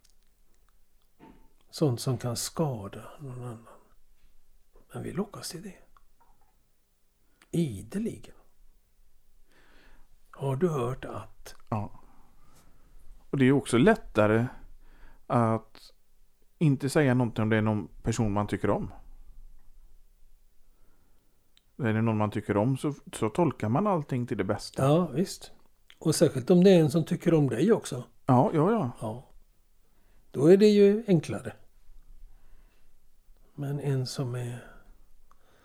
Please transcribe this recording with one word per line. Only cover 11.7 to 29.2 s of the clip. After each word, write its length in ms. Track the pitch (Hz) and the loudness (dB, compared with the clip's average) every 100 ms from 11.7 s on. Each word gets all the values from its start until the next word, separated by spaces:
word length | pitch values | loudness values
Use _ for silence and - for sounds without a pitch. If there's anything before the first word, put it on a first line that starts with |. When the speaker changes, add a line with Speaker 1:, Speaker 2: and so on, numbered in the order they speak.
| 107 104 - - - - - - - - - - - - - - | -6 -6 -12 -20 -20 -20 -20 -20 -20 -20 -20 -20 -20 -20 -18 -8
Speaker 2:
Och 80 | 143 | 2
det 60 | |
är 20 | 127 | 4
ju 60 | |
också 260 | 139 - 117 | 4 2 4
lättare 680 | 180 220 - - 107 113 127 - - - - - - - - | 4 4 0 2 4 4 0 -6 -20 -20 -20 -20 -20 -18 -4
att 680 | 123 113 110 - - - - _ - - _ _ - | 0 0 -2 -6 -20 -20 -20 _ -20 -20 _ _ 0
inte 320 | 156 131 135 | 0 2 0
säga 240 | 165 139 | 2 2
någonting 280 | 123 117 120 | 2 0 -2
om 60 | 107 | 0
det 80 | 110 | 2
är 60 | |
någon 260 | 107 107 80 - | 2 -2 -4 -8
person 300 | - 113 110 | -6 -2 0
man 140 | 101 104 | 0 -2
tycker 240 | 98 101 | -2 0
om. 220 | 151 - - - - - - - - - - - - - _ - - _ - - _ - - _ - _ _ _ _ _ - | -2 -4 -12 -20 -20 -20 -18 -18 -20 -20 -20 -20 -20 -20 _ -20 -20 _ -20 -20 _ -20 -20 _ -20 _ _ _ _ _ -4
Är 100 | 117 | 0
det 100 | 110 | 2
någon 140 | 113 107 | 2 2
man 140 | 107 | 0
tycker 260 | 107 - 104 | -2 0 2
om 200 | 120 131 | 2 0
så, 180 | 151 139 - | -4 -6 -12
så 160 | - 110 | -4 -4
tolkar 400 | - 160 - 107 | 0 0 0 -2
man 180 | 135 208 | 0 0
allting 400 | 175 143 127 120 | -2 -2 -6 -4
till 100 | 104 | -4
det 80 | |
bästa. 400 | 95 101 - - | -2 -4 -6 -2
Speaker 1:
Ja, 220 | 135 160 170 | 2 2 0
visst. 460 | 131 185 - - - - _ _ - | -2 -4 -6 -18 -20 -20 _ _ -6
Och 160 | 160 | -2
särskilt 360 | - 156 131 120 | 2 2 2 4
om 140 | 180 | 6
det 60 | 190 | 8
är 100 | 180 | 8
en 100 | 151 | 6
som 140 | 165 | 2
tycker 300 | - 165 175 | 0 0 2
om 140 | 160 139 | 4 2
dig 240 | - 190 | 2 2
också. 320 | 214 - 131 - - - | 2 0 -10 -10 -8 2
Speaker 2:
Ja, 240 | 127 196 | 4 4
ja, 160 | 156 170 | 2 2
ja. 200 | 226 139 - | 2 -2 -6
Speaker 1:
Ja. 280 | 110 117 | -10 -10